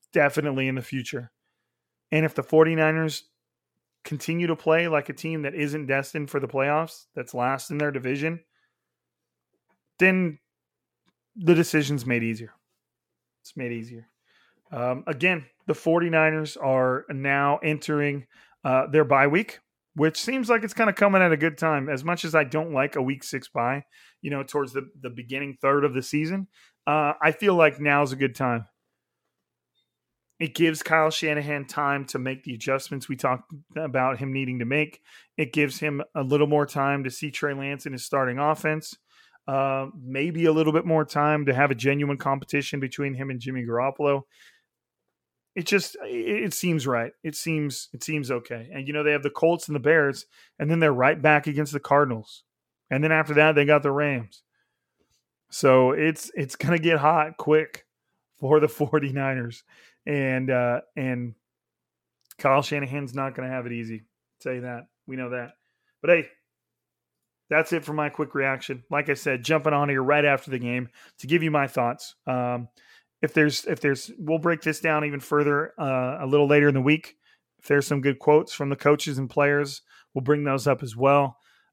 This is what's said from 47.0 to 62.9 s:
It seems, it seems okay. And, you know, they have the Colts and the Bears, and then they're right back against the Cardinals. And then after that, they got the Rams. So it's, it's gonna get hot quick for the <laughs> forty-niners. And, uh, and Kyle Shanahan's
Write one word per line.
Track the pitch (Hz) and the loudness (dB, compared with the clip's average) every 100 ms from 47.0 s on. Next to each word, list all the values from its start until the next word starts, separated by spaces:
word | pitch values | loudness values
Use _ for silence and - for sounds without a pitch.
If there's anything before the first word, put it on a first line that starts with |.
| 117 - | -4 -10
It | 160 143 | -12 -8
seems, | 170 156 147 - - | -4 -4 -4 -8 -14
it | 117 | -14
seems | - 151 131 | -8 -6 -4
okay. | 120 - 120 123 | -6 -8 -14 -12
And, | 139 135 | -12 -8
you | |
know, | 147 | -2
they | 151 | 0
have | 147 | 0
the | 143 | -2
Colts | - 165 170 - | 2 2 2 -2
and | 147 | 0
the | |
Bears, | 139 160 143 135 - _ _ - | 4 4 2 -2 -12 _ _ -6
and | 147 | -2
then | 165 | 2
they're | 156 | 2
right | 123 131 160 | 4 2 4
back | 151 147 151 | 4 4 2
against | 143 143 | -4 -4
the | 143 | -6
Cardinals. | - 143 139 113 - - _ _ _ _ - | 2 4 4 -2 -10 -20 _ _ _ _ -6
And | 135 | -2
then | 156 | 2
after | 156 147 | 2 2
that, | 147 156 147 | 4 6 6
they | 143 | 4
got | 151 | 4
the | 139 | 2
Rams. | 139 147 131 104 - _ _ _ _ _ _ _ _ _ _ _ | 0 -2 -4 -8 -16 _ _ _ _ _ _ _ _ _ _ _
So | - 139 131 127 | 2 6 8 6
it's, | 156 156 156 - | 4 0 -2 -8
it's | - 135 - | -8 -8 -4
gonna | 143 170 | 0 0
get | 165 156 | 2 4
hot | 151 165 156 - | 4 4 0 -4
quick | - 156 151 - _ _ _ _ _ _ | 2 2 2 -8 _ _ _ _ _ _
for | 135 156 | 2 4
the | 151 | 4
<laughs> | |
forty-niners. | - 147 156 139 135 135 131 117 117 _ _ _ _ - | 0 -2 0 -2 -4 -4 -4 -8 -12 _ _ _ _ -6
And, | 143 135 131 131 | -2 0 -2 0
uh, | 123 123 123 - - | 0 0 -2 -6 -8
and | 131 123 120 113 _ _ _ _ _ _ _ _ _ - | -6 -6 -8 -12 _ _ _ _ _ _ _ _ _ -2
Kyle | 139 139 | 2 2
Shanahan's | 131 143 135 | 2 -4 -6